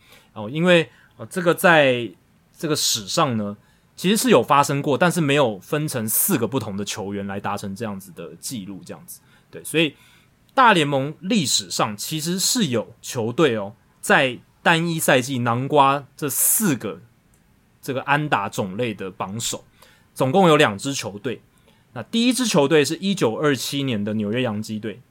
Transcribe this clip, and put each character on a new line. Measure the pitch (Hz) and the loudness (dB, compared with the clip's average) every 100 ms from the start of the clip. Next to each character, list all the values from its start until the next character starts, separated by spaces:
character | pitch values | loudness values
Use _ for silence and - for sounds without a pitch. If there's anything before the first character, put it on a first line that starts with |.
| _ - _ | _ -20 _
哦， | 110 104 | -12 -8
因 | 151 | 0
为， | 180 175 151 _ _ - | 4 4 4 _ _ -20
呃， | 113 | -10
这 | 185 | -2
个 | 175 | 0
在 | 160 190 160 139 123 110 - _ _ _ _ | 4 6 6 6 2 -4 -12 _ _ _ _
这 | 156 | -4
个 | |
史 | 147 - 220 185 | -2 -2 -4 -4
上 | - 147 113 | -2 0 0
呢， | 101 104 _ _ _ | -4 -10 _ _ _
其 | - 180 | -4 0
实 | 214 | 0
是 | 254 | 4
有 | 151 | 4
发 | 107 139 | 6 2
生 | 139 143 | 2 -2
过， | 147 127 | -2 2
但 | 180 | 2
是 | 180 | 2
没 | 143 143 | 2 2
有 | 123 98 | 2 -2
分 | - 151 151 | -6 -4 -4
成 | 127 110 | -4 -4
四 | - - 156 | -2 0 0
个 | 110 | 0
不 | 135 | -2
同 | 107 98 | -4 -8
的 | |
球 | 101 - 98 | -8 -8 -8
员 | 101 101 | -8 -8
来 | 98 | -8
达 | 101 101 | -6 -8
成 | 101 | -8
这 | 98 | -8
样 | 110 95 | -10 -10
子 | 92 | -14
的 | 85 82 82 | -16 -16 -14
记 | - 127 | -12 -10
录， | 92 95 | -12 -14
这 | 90 | -16
样 | 85 87 | -18 -18
子。 | - _ _ _ | -20 _ _ _
对， | 85 | -18
所 | 85 151 | -6 -2
以 | 156 - _ _ _ _ _ | -2 -4 _ _ _ _ _
大 | - 240 | 2 4
联 | 185 | 4
盟 | 147 139 139 156 | 2 0 -4 -8
历 | 185 226 131 | -2 0 0
史 | - 92 | -2 -4
上 | - 131 104 | -4 -4 -4
其 | - 156 | -8 -6
实 | 160 190 | -4 -2
是 | - 247 165 | -2 0 0
有 | 113 - - | 0 -4 -12
球 | - 127 110 | -10 -6 -4
队 | 120 156 110 | 2 2 2
哦， | 98 - _ _ | -6 -14 _ _
在 | - 185 131 120 - _ | 2 4 4 -2 -14 _
单 | 185 165 170 | 2 2 0
一 | 160 | -2
赛 | - 139 | 2 2
季 | 127 131 | 2 -2
囊 | 120 117 135 | 0 -2 0
括 | 151 135 143 127 - | 4 4 2 -4 -8
这 | 147 | -6
四 | - - - 208 | -2 0 2 0
个 | 131 101 80 - _ _ _ _ _ _ _ | 0 -4 -10 -16 _ _ _ _ _ _ _
这 | - | -8
个 | 131 | -6
安 | 143 143 151 | -2 -2 0
打 | 131 101 | -2 -2
种 | - 101 98 | -4 -6 -4
类 | 123 | -4
的 | 98 98 | -4 -10
榜 | - 92 110 | -8 -10 -8
首， | - - - _ - _ _ | -8 -10 -14 _ -20 _ _
总 | - 131 | -4 2
共 | 185 180 | 6 6
有 | 147 | 6
两 | 135 98 | 4 2
支 | 135 | -6
球 | 135 110 104 | -6 -8 -8
队。 | 127 104 _ _ _ _ _ | -8 -10 _ _ _ _ _
那 | 127 | -16
第 | - 233 240 | -4 0 2
一 | |
支 | 247 | 0
球 | 233 170 139 | 0 2 4
队 | 156 | 4
是 | 139 160 | 2 -2
一 | 196 | -4
九 | 196 123 113 | 0 0 0
二 | 147 | 0
七 | 127 - 143 | 0 -2 -4
年 | 135 110 | -2 -2
的 | 104 | -2
纽 | 110 101 | -2 -2
约 | 120 | -2
洋 | 123 104 | -2 -4
基 | 107 107 | -8 -8
队， | 107 101 _ | -8 -12 _